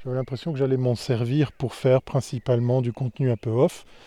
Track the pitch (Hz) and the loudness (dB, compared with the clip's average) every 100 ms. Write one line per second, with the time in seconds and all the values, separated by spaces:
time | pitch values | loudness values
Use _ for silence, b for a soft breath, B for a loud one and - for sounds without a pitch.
0 | 127 127 127 131 170 135 135 131 127 120 | -6 -6 -4 -6 -6 -2 0 2 2 0
1 | - 117 120 143 143 - 123 - 135 131 | 0 0 2 2 0 -2 -6 0 4 4
2 | - 139 - 123 - 120 120 131 120 110 | 2 -4 -2 -6 0 2 2 2 0 -2
3 | 127 - 131 117 117 113 165 - - B | -6 -2 -2 0 0 2 2 0 -20 B